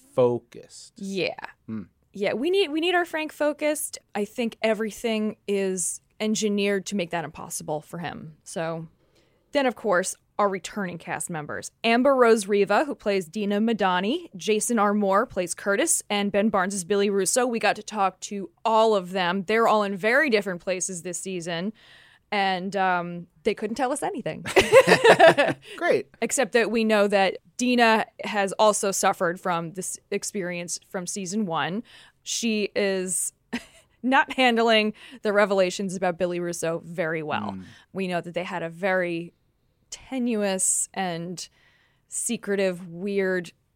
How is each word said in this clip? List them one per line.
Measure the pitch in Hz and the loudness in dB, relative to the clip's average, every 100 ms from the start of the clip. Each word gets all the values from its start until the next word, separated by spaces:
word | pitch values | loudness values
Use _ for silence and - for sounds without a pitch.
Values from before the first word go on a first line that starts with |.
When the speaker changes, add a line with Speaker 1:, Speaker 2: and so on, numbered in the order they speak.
| _ | _
Speaker 1:
focused. | - 123 120 - - - - - - | 2 2 2 -6 -20 -20 -20 -20 -14
Speaker 2:
Yeah. | 196 196 156 - - - - | -8 -4 -4 -6 -14 -16 -12
Speaker 1:
Hmm. | 110 90 _ _ | -12 -12 _ _
Speaker 2:
Yeah, | 196 196 | -4 -2
we | 214 302 | -2 0
need, | 392 330 | 0 0
we | 311 | 0
need | 339 349 | 0 0
our | |
Frank | 339 320 311 | -2 -4 -6
focused. | - 294 294 302 302 - - _ | -2 -2 0 -2 -2 -6 -12 _
I | 208 | -6
think | 208 - 233 - | -6 -4 -6 -2
everything | 220 208 220 - 240 220 214 208 - | -2 0 -4 -6 -4 -2 -2 -6 -4
is | 202 190 185 - - _ - | -2 -2 -2 -4 -8 _ -6
engineered | 214 214 214 202 202 202 180 | -2 0 0 0 0 0 -2
to | 202 | -4
make | 170 | -4
that | 175 | -4
impossible | 147 - - - 165 151 | -6 -10 -12 -10 -6 -8
for | - 170 | -8 -10
him. | 175 - 156 156 | -8 -10 -14 -20
So | - 190 165 165 165 _ _ _ _ _ _ | -12 -6 -6 -6 -10 _ _ _ _ _ _
then, | 285 | 0
of | 262 - | 0 0
course, | 220 180 185 - _ - | 2 2 2 -6 _ 0
our | 202 | 0
returning | 190 - 214 185 175 | 0 -8 -8 -6 -8
cast | - 151 - | -8 -8 -6
members. | 165 147 98 - _ | -8 -8 -10 -10 _
Amber | 226 233 262 | 2 4 6
Rose | 269 233 226 196 | 6 6 4 4
Riva, | 202 185 208 | 2 4 2
who | 285 | 0
plays | 226 214 196 160 | -4 -2 -2 -2
Dina | 214 202 202 | -4 -2 0
Madani. | 220 233 190 180 196 330 339 180 | 0 2 2 2 0 -2 -6 -8
Jason | 165 214 - 240 | -2 -2 0 2
R. | 208 | 2
Moore | 208 202 196 | 2 2 2
plays | 240 - 180 | 0 -2 -6
Curtis. | - 208 196 330 - - | -4 -2 0 2 0 -2
And | 208 202 | -2 0
Ben | 202 214 | 2 2
Barnes | 196 185 | 2 0
is | 196 | -4
Billy | 170 202 202 | -2 0 2
Russo. | 196 185 - 247 | 2 2 2 0
We | 226 | 0
got | 208 185 | 0 0
to | |
talk | - 214 190 - | -4 -2 -2 -2
to | - 202 185 _ 220 | -10 -10 -10 _ 2
all | 220 226 | 4 4
of | 208 180 | 4 0
them. | 190 180 196 180 | -2 0 0 0
They're | 220 226 | 2 4
all | 214 | 4
in | 202 196 | 2 -2
very | 214 262 311 | 2 2 4
different | 214 202 175 | 2 0 -6
places | - 185 - 180 | -4 -4 -4 -8
this | 180 175 | -8 -8
season. | 190 185 170 170 196 - - - - _ - | -8 -8 -6 -4 -4 -8 -16 -20 -20 _ -6
And, | 208 190 185 190 196 | -2 0 0 -2 0
um, | 190 180 175 175 170 _ | 0 0 -2 -8 -14 _
they | - | -4
couldn't | 202 214 233 | -2 -4 -2
tell | 254 | -2
us | 285 | -2
anything. | - 359 160 - 170 - - 466 - - - | -6 -6 -8 -8 -2 0 6 6 8 6 8
<laughs> | - 330 - 277 - - 339 | 10 8 8 2 -2 -8 -4
Speaker 1:
Great. | 339 143 - - | 0 0 -2 -6
Speaker 2:
Except | 226 - 262 | -4 -2 0
that | 240 208 | 2 2
we | 226 | 2
know | 220 214 202 | 2 4 4
that | 202 190 - _ - | 2 2 -2 _ -4
Dina | 247 247 226 220 - - | 0 4 4 4 0 -6
has | 202 208 196 | -4 -2 -2
also | 180 214 202 202 | 2 4 4 0
suffered | 185 202 - 175 185 | 0 0 0 -2 -2
from | 190 170 170 | -2 -4 -4
this | 185 180 - - | -8 -10 -10 -8
experience | 202 - 208 175 175 175 - _ | -6 -6 -6 -6 -6 -8 -10 _
from | 196 175 | -10 -8
season | - 185 208 196 | -8 -6 -4 -2
one. | 160 143 196 - - - _ | -2 -4 -6 -10 -18 -20 _
She | - - 233 214 208 - | -8 -4 -2 -2 -2 0
is | 202 190 185 185 - - _ | 0 0 -2 -4 -6 -10 _
<laughs> | 233 - - _ _ | -10 -10 -20 _ _
not | 240 269 302 | 0 2 2
handling | 269 254 226 233 220 214 - - 247 | 2 4 4 4 4 2 -4 -14 -8
the | 220 | 0
revelations | 202 208 196 180 180 196 190 | 4 4 4 2 0 -6 -2
about | 190 165 | -2 0
Billy | 180 175 | -2 -2
Russo | 175 170 165 165 | -4 -4 -4 -4
very | 165 170 160 160 | -6 -4 -2 -2
well. | 151 135 - 95 | -4 -4 -6 -10
Speaker 1:
Mm. | 90 - _ | -14 -20 _
Speaker 2:
We | 185 190 | -6 -4
know | 175 | -4
that | 175 | -4
they | 170 | -6
had | 185 185 | -6 -6
a | 165 | -8
very | 165 190 185 180 170 170 _ _ _ _ _ - | -4 0 0 0 -4 -8 _ _ _ _ _ -20
tenuous | - - 262 240 214 202 190 - - - | -18 -10 -4 -2 0 0 0 -2 -2 -4
and | - 185 165 170 170 - _ _ _ _ _ _ | -6 -6 -6 -8 -10 -14 _ _ _ _ _ _
secretive, | - - 233 202 202 190 175 180 | -8 -6 -6 -4 0 0 -2 -10
weird, | 170 202 196 190 185 170 - _ | -10 -4 -2 0 -2 -4 -14 _